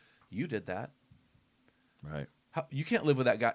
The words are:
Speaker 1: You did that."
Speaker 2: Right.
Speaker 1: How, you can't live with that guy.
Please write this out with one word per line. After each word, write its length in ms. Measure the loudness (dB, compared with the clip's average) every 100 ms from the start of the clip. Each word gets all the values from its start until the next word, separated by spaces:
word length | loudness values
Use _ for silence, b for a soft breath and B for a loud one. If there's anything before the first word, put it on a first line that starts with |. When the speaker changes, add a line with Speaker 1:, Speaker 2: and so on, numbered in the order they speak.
| b b b
Speaker 1:
You 160 | -6 -4
did 200 | -4 -4
that." 240 | -8 -8 _ _ -20 _ _ _ _ _ _ _ _
Speaker 2:
Right. 240 | -10 -8 -8 _ _
Speaker 1:
How, 140 | -8 -6
you 140 | -6
can't 200 | 0 2
live 120 | 4 4
with 80 | 4
that 120 | 4
guy. 140 | 2